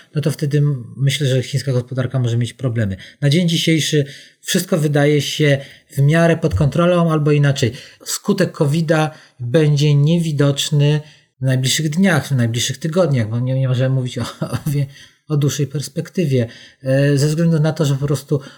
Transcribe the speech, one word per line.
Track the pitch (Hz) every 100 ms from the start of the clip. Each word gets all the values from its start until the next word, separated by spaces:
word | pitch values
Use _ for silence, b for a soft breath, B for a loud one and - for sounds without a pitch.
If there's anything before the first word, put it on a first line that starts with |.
| B
no | 151
to | 151
wtedy | 131 147 147
m-, | 147 135 110 -
myślę, | 135 - 139
że | 131
chińska | 123 135 139
gospodarka | 123 123 127 123 131
może | 120 120
mieć | 117
problemy. | - 131 117 104 92 B B
Na | 143
dzień | 160 175
dzisiejszy | 160 - 160 143 151 143 B B B
wszystko | - 196 180 175
wydaje | 151 143 143 147
się | 139 - 151 139 B B _
w | -
miarę | 143 165 170 165
pod | 156
kontrolą, | - 143 170 175 175 165
albo | 156 147
inaczej. | 147 143 139 117 B B B
Skutek | - - - 190 170
kowida | - 143 160 160 160 156 B B -
będzie | 120 156 151 143 151
niewidoczny | 143 147 175 165 143 143 139 - 147 143 151 147 B B -
w |
najbliższych | 131 131 131 - 156
dniach, | 156 196 156 -
w |
najbliższych | 135 117 117 - 131
tygodniach, | 165 165 165 131 107
bo | 117
nie, | 127
nie | 131 127
możemy | 127 131
mówić | 131 127 120
o, | 110 -
<laughs> | -
o | 120 156
wie-, | 143 139 B B B -
o | 147
dłuższej | 139 143 139
perspektywie, | 151 139 - 165 - 156 127 117 B B B
e, | 131 135 143 143
ze | 151
względu | 156 170 160
na | 156
to, | 151
że | 143
po | 135 143
prostu | 143 - 139 B